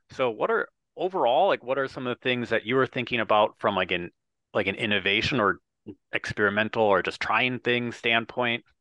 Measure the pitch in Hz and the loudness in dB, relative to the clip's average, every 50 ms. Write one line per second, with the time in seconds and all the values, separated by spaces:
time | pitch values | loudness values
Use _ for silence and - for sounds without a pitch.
0 | _ - - - 135 123 110 110 147 185 226 214 - - _ _ _ _ - - | _ -12 -6 -2 -2 -2 -2 -2 -2 -2 0 -2 -2 -4 _ _ _ _ -8 -6
1 | 151 185 185 185 143 117 123 151 185 196 147 120 - 120 131 139 135 131 - 147 | -4 -4 -2 0 2 2 4 4 4 2 2 0 -2 -2 -2 -2 -4 -4 -6 -8
2 | 131 123 123 - - 131 123 123 120 107 117 107 - 104 123 135 131 120 - 131 | -6 -6 -6 -4 -2 -2 -2 -2 0 0 0 0 0 0 0 2 2 0 0 -4
3 | 120 - 123 120 110 - 113 107 107 110 - - - 113 104 92 92 87 92 87 | -6 -2 -2 -2 0 4 4 4 4 4 2 0 -2 0 2 0 0 0 0 -2
4 | 87 85 - _ _ _ _ _ _ _ - 113 101 98 98 - 120 113 104 101 | -4 -6 -12 _ _ _ _ _ _ _ -4 -2 -2 -2 -2 -4 -2 -2 -2 0
5 | 90 98 98 107 - - - 127 107 98 90 - _ _ _ _ _ - 98 - | 0 2 0 0 0 0 0 2 2 2 2 0 _ _ _ _ _ -20 -20 -20
6 | _ _ - - - - - - 104 101 101 104 110 107 - 120 110 104 98 90 | _ _ -8 -8 -6 -6 -2 0 0 2 2 2 0 0 0 2 2 4 4 2
7 | 87 92 - - - - 107 113 123 123 127 120 - 123 123 120 120 120 113 - | 2 0 -4 -6 -4 -2 0 0 0 0 -2 -2 -2 -2 0 0 -2 -4 -6 -4
8 | - 117 113 117 117 - - - 123 120 117 120 - _ _ _ | -2 0 0 0 0 -2 -4 -4 -2 -2 -2 -4 -6 _ _ _